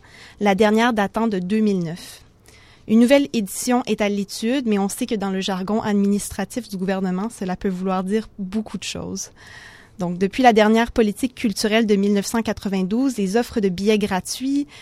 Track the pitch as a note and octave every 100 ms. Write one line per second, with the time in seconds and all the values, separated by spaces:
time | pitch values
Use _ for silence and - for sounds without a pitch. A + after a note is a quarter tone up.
0 | - - - - G#3 F#3+ G#3+ A3 A#3+ G#3+
1 | G3 - A3+ F#3+ F3+ G#3+ G#3+ F#3+ E3 F3
2 | - - - _ _ - - - - A3
3 | A#3+ C#4+ C#4 A#3 G3 - - B3 B3 G#3+
4 | G#3 G3+ G3 - A3+ C#4 A#3 G3+ G3 -
5 | B3 A3+ G3 F#3+ F#3+ F#3 F#3+ G#3+ G#3+ G3+
6 | G3+ G3+ - - F#3+ B3 A3+ F#3+ F#3 F#3+
7 | F#3+ F#3 G#3+ - F3+ F3+ G#3 F#3 F#3+ F#3
8 | F#3 A3 G#3+ - F#3 G#3+ G#3+ F#3+ - -
9 | E3+ F#3+ - - - - - - - -
10 | F3 F3+ G3 - B3+ G#3+ G#3 A3+ A#3 -
11 | G#3+ G3 B3+ - A3+ F#3+ G#3+ A3 A3 G3+
12 | G3+ G3+ G3 A#3 A3 G3+ G3+ F#3+ F#3 A3+
13 | C#4 A#3+ F#3+ A3 A#3+ A#3+ G3+ F3+ G3+ G#3+
14 | G3+ F#3 - - C4 C#4+ C#4+ -